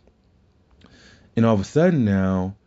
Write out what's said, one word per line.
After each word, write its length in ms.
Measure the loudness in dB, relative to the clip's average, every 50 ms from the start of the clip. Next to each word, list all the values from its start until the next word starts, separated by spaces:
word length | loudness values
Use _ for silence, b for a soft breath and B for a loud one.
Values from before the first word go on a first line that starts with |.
| _ _ _ _ _ _ _ _ _ _ _ _ _ _ _ _ b b b b b b b b b b _
And 100 | 0 0
all 100 | 2 2
of 60 | 0
a 20 | -2
sudden 420 | -2 0 0 2 2 2 0 0
now, 500 | 0 0 0 0 -2 -2 -2 -4 -6 -8 -14 _